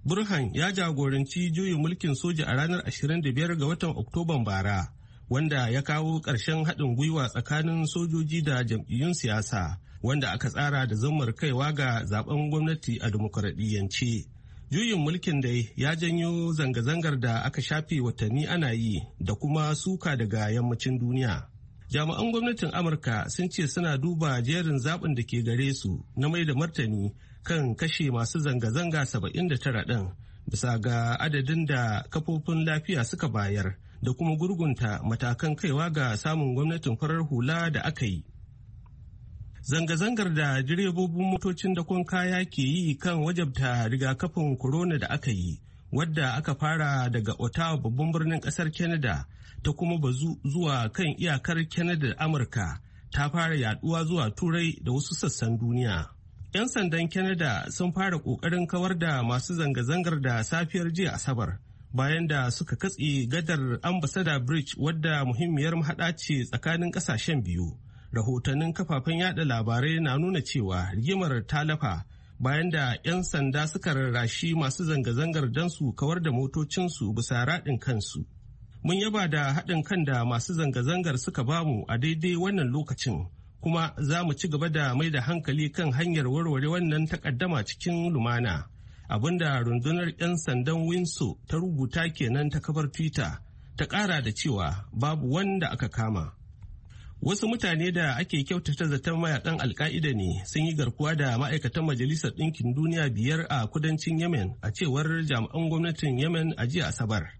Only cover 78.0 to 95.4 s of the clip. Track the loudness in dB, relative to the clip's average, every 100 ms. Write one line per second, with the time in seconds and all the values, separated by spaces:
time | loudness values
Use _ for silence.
78 | -2 -6 -10 -12 -20 -20 -20 -6 -2 0
79 | 2 0 2 2 2 0 0 -2 0 0
80 | 2 2 2 0 0 0 0 2 0 0
81 | 0 -2 -2 -2 0 0 2 0 0 0
82 | 0 0 0 0 2 2 2 0 -2 -2
83 | -2 -2 -4 -10 -20 -6 0 0 0 -2
84 | 0 2 0 -2 -2 0 0 0 2 2
85 | 2 0 0 -2 0 0 0 0 2 2
86 | 2 2 2 2 2 2 2 2 2 2
87 | 0 0 -2 0 2 0 -2 -4 -2 0
88 | 2 2 2 2 2 -2 -6 -14 -20 -18
89 | -4 0 2 2 2 2 2 2 2 0
90 | 0 0 0 0 0 0 2 2 2 2
91 | 0 0 -2 -2 -2 -2 0 0 0 0
92 | -2 0 0 2 2 0 0 0 0 0
93 | -2 0 -2 -4 -10 -20 -16 -6 -2 2
94 | 2 2 0 -2 0 2 0 -2 -6 -2
95 | 0 0 0 2